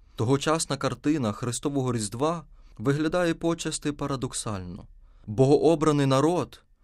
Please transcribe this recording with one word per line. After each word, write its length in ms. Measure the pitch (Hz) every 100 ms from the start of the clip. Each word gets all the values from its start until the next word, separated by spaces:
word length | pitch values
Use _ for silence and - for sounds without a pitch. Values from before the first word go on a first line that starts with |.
| - -
Тогочасна 600 | 117 135 147 160 - 139
картина 560 | 135 127 147 156 117
Христового 600 | 104 120 120 151 143 127
Різдва 520 | 120 104 117 151 170 - - - -
виглядає 560 | 113 143 156 180 175
почасти 580 | 165 165 165 165 156 151
парадоксально. 920 | 143 143 135 120 - 120 101 90 87 - - - - -
Богообраний 800 | 107 131 147 147 165 156 147 139
народ, 560 | 135 151 175 117 - _ _